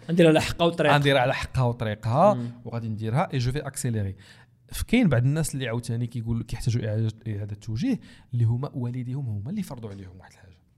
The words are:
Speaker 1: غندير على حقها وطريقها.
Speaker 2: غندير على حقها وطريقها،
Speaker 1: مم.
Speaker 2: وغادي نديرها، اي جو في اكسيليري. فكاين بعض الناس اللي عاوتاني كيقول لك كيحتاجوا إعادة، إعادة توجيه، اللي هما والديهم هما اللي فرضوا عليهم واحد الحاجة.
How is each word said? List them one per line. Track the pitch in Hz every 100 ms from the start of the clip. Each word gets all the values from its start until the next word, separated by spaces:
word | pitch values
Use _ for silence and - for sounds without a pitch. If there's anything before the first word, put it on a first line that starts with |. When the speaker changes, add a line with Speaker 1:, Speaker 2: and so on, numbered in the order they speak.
| -
Speaker 1:
غندير | 170 165
على | 156
حقها | - - 170
وطريقها. | 170 147 147
Speaker 2:
غندير | 139 139
على | 127
حقها | - - 131
وطريقها، | 123 117 110 104 110 131 202
Speaker 1:
مم. | 127 117 120 120
Speaker 2:
وغادي | 117 113
نديرها، | 107 110 127 190
اي | 135
جو | 120
في | 143
اكسيليري. | - - 127 110 98 95 - - _ _ -
فكاين | - - 233 202
بعض | 120
الناس | 127 156 151
اللي | 135 127
عاوتاني | 120 120 117 120
كيقول | 120 113 117
لك | -
كيحتاجوا | 113 127 117 110
إعادة، | 107 110 107 113 104
إعادة | 104 101
توجيه، | 113 110 247 247 - - _
اللي | 120
هما | 113 120 139
والديهم | 143 120 127 123 135 127
هما | 104 113
اللي | 214
فرضوا | 180 127 107
عليهم | 98 92 92
واحد | -
الحاجة. | _ 90 85 _